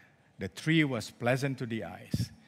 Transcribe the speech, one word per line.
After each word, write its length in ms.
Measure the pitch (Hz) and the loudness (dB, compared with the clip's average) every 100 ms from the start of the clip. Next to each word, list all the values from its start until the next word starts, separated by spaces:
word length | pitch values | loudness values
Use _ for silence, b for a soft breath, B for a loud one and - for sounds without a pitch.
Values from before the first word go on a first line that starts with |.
| b b b - | b b b -10
The 80 | 95 | -10
tree 360 | - 156 160 | -6 2 4
was 280 | 147 117 - | 4 0 -6
pleasant 480 | - 120 131 139 131 | 0 2 2 2 -2
to 80 | 123 | -4
the 160 | 113 | -4
eyes. 480 | 87 92 - - - - | -6 -10 -8 -4 -4 -6